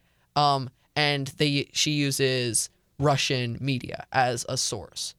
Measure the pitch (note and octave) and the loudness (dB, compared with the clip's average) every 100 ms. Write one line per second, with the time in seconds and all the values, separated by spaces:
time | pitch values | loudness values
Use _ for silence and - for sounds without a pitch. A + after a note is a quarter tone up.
0 | _ _ _ C#3+ D3 C#3 B2 _ _ D3 | _ _ _ 2 4 2 -2 _ _ 0
1 | D3 C#3+ C#3 - D3+ C#3+ - - D3+ D3 | 0 0 -2 0 2 2 -2 -2 0 2
2 | C#3+ C#3 C3+ C3 B2 A2 - _ _ - | 0 2 2 2 0 -2 -4 _ _ 0
3 | C#3+ C3+ - C3 A#2+ A#2 C3+ B2+ - - | 2 2 0 0 -2 -4 -4 -4 -4 -12
4 | - C3 B2+ A#2+ - C3 - G#2 D#2 - | -2 0 2 0 -4 -4 -4 -6 -10 -10
5 | - | -12